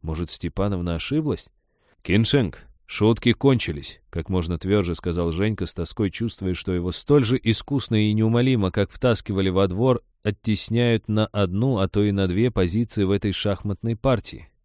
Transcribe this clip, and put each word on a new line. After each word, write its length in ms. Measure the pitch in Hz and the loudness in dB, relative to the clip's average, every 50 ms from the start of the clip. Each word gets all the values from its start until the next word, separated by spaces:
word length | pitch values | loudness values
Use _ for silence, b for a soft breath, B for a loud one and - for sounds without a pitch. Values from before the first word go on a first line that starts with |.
Может, 280 | _ 80 80 78 87 82 | _ -6 -4 -4 -4 -6
Степановна 640 | - - - 87 - - 98 101 101 90 87 87 85 | -6 -6 -6 -8 -4 -2 -2 0 0 -2 -2 -2 -4
ошиблась? 540 | 82 - - 139 151 156 151 110 - - - _ _ _ _ _ _ _ _ _ _ | -4 -4 -4 -4 -2 -2 -2 -4 -6 -6 -16 _ _ _ _ _ _ _ _ _ _
«Киншенг, 640 | _ - 90 104 113 - - 143 123 87 - - - - - _ _ _ | _ 0 2 2 2 4 4 2 2 2 -4 -8 -18 -20 -20 _ _ _
шутки 440 | - - 104 110 117 107 - 123 | -4 2 4 4 4 4 2 0
кончились», 720 | 110 - - 135 135 117 - - 80 71 - - - _ _ _ | 0 4 4 4 4 4 0 -4 -6 -8 -8 -12 -14 _ _ _
как 180 | - 82 80 - | -8 -8 -4 -2
можно 300 | 92 92 85 80 87 82 | -2 -2 0 0 -4 -4
тверже 380 | - 92 101 104 95 85 85 | 0 2 2 2 2 0 -2
сказал 360 | - - 90 82 85 87 85 | -4 -4 -4 -2 -2 -2 -2
Женька 340 | 80 82 98 110 107 - 92 | 0 0 0 -2 -2 -4 -6
с 80 | 82 - | -8 -6
тоской, 360 | - 85 - - - 110 98 | -6 -8 -8 -4 -2 -2 -2
чувствуя, 460 | - - 117 117 - - 98 92 92 | -2 -4 -6 -6 -6 -4 -4 -4 -4
что 180 | 87 - - 92 | -4 -4 -2 -2
его 180 | 90 87 90 | -2 -2 -2
столь 320 | 87 - - - 143 147 131 | -4 -6 0 2 4 4 4
же 160 | 104 123 131 | 2 0 0
искусно 540 | - 110 113 - - - 143 139 - - 117 | 2 0 0 0 0 -2 -4 -4 -2 0 0
и 180 | 107 107 107 104 | 2 2 2 2
неумолимо, 580 | 107 110 110 113 120 123 131 131 117 101 92 | 2 2 2 2 2 2 2 2 2 0 0
как 200 | - - 101 - | 2 0 -2 -2
втаскивали 580 | - - - 127 117 - - - 104 95 95 95 | -2 -2 0 2 2 2 0 -2 -2 0 0 2
во 180 | 90 92 98 95 | 2 2 2 2
двор, 340 | 90 95 117 131 127 - _ _ _ _ _ | 2 0 2 2 2 0 _ _ _ _ _
оттесняют 840 | 107 104 _ _ - 107 101 - - 110 117 120 120 117 110 - - | -6 -6 _ _ -2 0 0 0 -2 0 0 2 2 2 0 0 0
на 200 | 107 107 110 - | 0 0 0 0
одну, 500 | _ 104 101 90 90 98 117 135 131 101 | _ -2 -2 0 0 0 0 0 0 0
а 100 | 95 92 | 0 0
то 160 | - 104 104 | 2 2 2
и 80 | 104 | 2
на 160 | 101 98 98 92 | 2 2 0 0
две 240 | 87 95 113 127 | 2 2 0 0
позиции 520 | 117 - 92 87 80 110 120 110 - - 101 | 2 0 0 0 2 0 -2 -2 0 0 0
в 80 | 92 | 2
этой 200 | 98 101 - 107 | 2 0 0 -2
шахматной 640 | 95 - - 107 101 - - 104 101 - - 113 113 | -2 -2 -2 -2 -4 -2 -4 -6 -6 -4 -4 -6 -6
партии. 540 | 110 _ 135 131 110 - - - - - - _ _ _ | -2 _ 0 0 0 0 -6 -12 -14 -18 -20 _ _ _